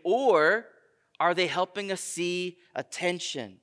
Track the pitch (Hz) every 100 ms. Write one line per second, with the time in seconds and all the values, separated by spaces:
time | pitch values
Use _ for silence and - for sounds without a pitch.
0 | 175 233 269 170 156 220 233 _ _ _
1 | _ _ 165 175 180 143 185 202 202 185
2 | - - 175 180 180 170 _ - - -
3 | 180 175 - 143 107 95